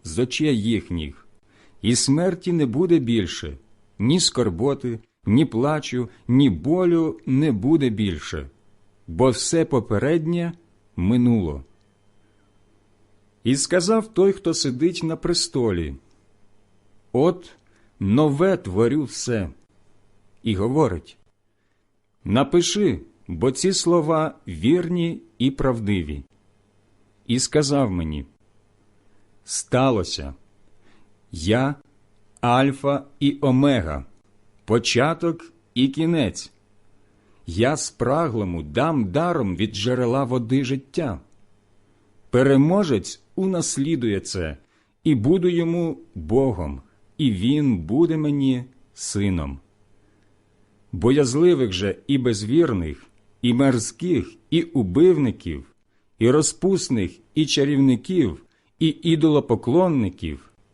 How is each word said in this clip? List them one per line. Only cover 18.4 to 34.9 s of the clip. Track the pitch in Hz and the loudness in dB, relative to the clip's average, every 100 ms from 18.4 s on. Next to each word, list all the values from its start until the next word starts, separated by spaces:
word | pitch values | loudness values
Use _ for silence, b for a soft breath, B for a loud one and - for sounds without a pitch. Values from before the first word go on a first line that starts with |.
| 185 185 | 0 0
творю | 95 92 117 151 | -2 0 2 0
все». | 135 - - 113 85 - _ _ _ _ _ _ _ _ | -4 -8 -6 -4 -6 -10 _ _ _ _ _ _ _ _
І | 113 | -4
говорить: | 95 107 143 139 85 - - _ _ _ _ _ _ _ _ _ _ | -2 0 0 0 -2 -10 -20 _ _ _ _ _ _ _ _ _ _
«Напиши, | 87 110 143 175 175 208 196 101 - _ - | -2 0 2 2 2 0 0 -2 -8 _ -12
бо | 85 123 | -2 -2
ці | 131 185 | 0 -2
слова | 185 170 170 151 160 156 - - | 0 2 2 2 0 -2 -6 -14
вірні | 82 101 175 170 175 170 165 - - | -2 2 2 2 -2 -2 -6 -12 -4
і | 123 | -2
правдиві». | 135 135 117 104 98 78 73 69 _ _ _ _ _ _ _ _ _ - | 0 -2 -2 -2 -2 -2 -10 -14 _ _ _ _ _ _ _ _ _ -4
І | 120 | -2
сказав | - 151 139 143 127 | 0 0 0 0 0
мені: | 90 80 76 69 _ _ _ _ _ _ _ _ _ _ _ | -2 -4 -6 -10 _ _ _ _ _ _ _ _ _ _ _
«Сталося. | - - - 123 135 110 80 - 69 67 _ _ _ - b b b _ _ | -12 -10 -2 0 2 0 -2 -6 -10 -14 _ _ _ -20 b b b _ _
Я | 80 82 113 135 147 _ _ _ _ _ _ | -6 0 0 0 -4 _ _ _ _ _ _
Альфа | 120 123 139 135 143 139 - - | 0 2 2 0 -2 -4 -6 -4
і | 143 139 | -2 0
Омега, | 139 127 143 127 78 71 67 _ _ _ _ _ | 0 4 4 2 -2 -6 -10 _ _ _ _ _
початок | - 117 - | -2 0 0